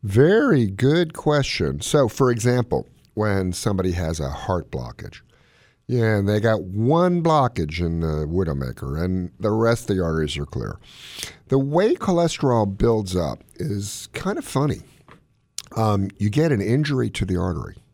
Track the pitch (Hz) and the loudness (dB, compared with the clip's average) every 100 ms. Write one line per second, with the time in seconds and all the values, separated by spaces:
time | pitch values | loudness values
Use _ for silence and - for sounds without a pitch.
0 | 107 98 147 214 285 160 110 95 131 160 | 0 4 6 6 4 4 2 2 2 2
1 | 165 - - 151 135 - 80 69 - 151 | 0 -2 0 2 0 -2 -2 -2 0 2
2 | 127 - 131 120 117 123 120 - - _ | 2 2 2 2 2 2 0 -2 -4 _
3 | _ - 107 98 92 87 - 98 92 87 | _ -4 0 0 -2 -2 -2 0 -2 -2
4 | 82 80 69 69 - 92 - - 60 57 | -2 -4 -6 -6 -4 -4 -2 -10 -10 -12
5 | 52 - _ _ _ _ _ _ - 123 | -18 -18 _ _ _ _ _ _ -4 0
6 | 113 107 98 104 113 110 95 98 113 160 | 2 2 2 2 2 0 -2 -2 2 4
7 | 180 175 165 156 127 - 78 82 87 82 | 4 2 2 2 2 0 -6 -2 -2 0
8 | 82 78 76 87 90 69 64 62 69 73 | -2 -2 -2 -2 -2 -2 -4 -8 -8 -4
9 | 87 92 90 - 107 107 117 117 - 98 | -2 -2 -4 -4 -2 2 2 2 0 0
10 | 85 80 78 71 71 - 52 - - - | 0 0 -2 -4 -6 -8 -8 -10 -16 -20
11 | - - - - _ 135 139 156 208 359 | -20 -12 -12 -14 _ 0 2 2 2 2
12 | - 175 170 - 143 117 104 98 120 113 | 0 2 2 0 2 2 2 2 2 2
13 | 98 92 80 - - - - 101 101 - | 0 -2 -2 -6 -14 -10 -6 -6 -6 -10
14 | - - 185 240 - 135 143 - - _ | -12 -8 -6 -6 -4 0 0 -2 -8 _
15 | _ - _ _ _ - - - 110 101 | _ -20 _ _ _ -18 -10 0 2 2
16 | 98 - 104 117 160 127 98 127 151 135 | 0 0 0 2 2 2 2 0 2 0
17 | 113 - 95 90 90 80 - - _ | -2 -2 -2 0 0 -2 -6 -14 _